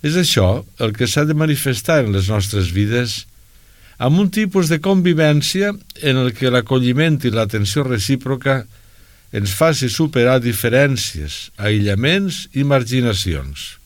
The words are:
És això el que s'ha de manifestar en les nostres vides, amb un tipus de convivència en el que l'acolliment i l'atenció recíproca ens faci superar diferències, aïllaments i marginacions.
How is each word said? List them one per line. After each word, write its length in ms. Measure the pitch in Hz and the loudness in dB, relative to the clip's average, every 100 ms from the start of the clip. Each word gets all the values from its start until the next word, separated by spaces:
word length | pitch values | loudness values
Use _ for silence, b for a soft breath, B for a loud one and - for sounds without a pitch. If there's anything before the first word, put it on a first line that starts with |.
És 160 | 147 170 | 0 0
això 460 | 165 - 92 117 - - | 2 2 2 2 -4 -6
el 160 | 117 104 | -4 -2
que 80 | 123 | -2
s'ha 240 | 147 151 | 0 0
de 80 | 156 | 2
manifestar 640 | 156 143 139 120 - 160 | 0 0 -2 -4 0 2
en 140 | 113 98 | 2 0
les 100 | 95 | 0
nostres 480 | 107 98 101 87 | 0 0 -2 -2
vides, 540 | 92 104 120 123 - - b b b b b b b | 0 0 0 -2 -6 -12 b b b b b b b
amb 160 | 120 165 | 0 2
un 140 | 202 | 2
tipus 320 | 214 214 190 165 | 0 0 0 0
de 140 | 160 | 0
convivència 920 | 175 196 180 160 156 147 143 190 202 202 - - | 2 2 2 2 4 2 0 -2 -2 -4 -14 -6
en 160 | 147 131 | -2 0
el 140 | 127 | 0
que 160 | 107 131 | 0 0
l'acolliment 720 | 123 107 131 123 127 160 147 | 0 2 0 2 2 2 2
i 80 | 127 | 0
l'atenció 540 | 113 107 107 101 107 131 | 0 -2 -2 -2 -2 -2
recíproca 800 | 120 98 131 127 131 135 135 110 b b b b b b | -2 0 -2 -2 -4 -2 -2 -4 b b b b b b
ens 240 | 110 101 | -6 -4
faci 380 | 95 160 151 127 | 2 2 2 -2
superar 460 | - 160 131 120 131 | -2 0 2 4 4
diferències, 1080 | 120 107 120 123 143 127 - 82 73 - - - | 0 -2 0 2 2 0 -4 -6 -8 -10 -16 -6
aïllaments 840 | 104 107 101 98 131 190 196 - - 135 | -2 0 2 0 0 0 -2 -6 -8 -4
i 80 | 139 | 2
marginacions. 1080 | 139 117 127 120 98 95 78 67 71 - - | 0 2 0 0 0 -2 -4 -6 -12 -16 -18